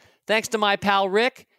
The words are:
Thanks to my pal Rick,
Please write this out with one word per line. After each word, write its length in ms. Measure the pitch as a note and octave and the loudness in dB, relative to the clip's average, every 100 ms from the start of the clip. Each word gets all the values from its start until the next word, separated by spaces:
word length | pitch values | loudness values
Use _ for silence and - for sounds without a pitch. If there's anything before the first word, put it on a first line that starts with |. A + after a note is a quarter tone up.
| _ _ - | _ _ -4
Thanks 220 | A3 - | -2 -2
to 80 | A3 | -2
my 180 | G#3 G3+ | 0 0
pal 320 | G3 G3 G3 | 0 0 2
Rick, 380 | G3+ B3 - _ | 0 0 -4 _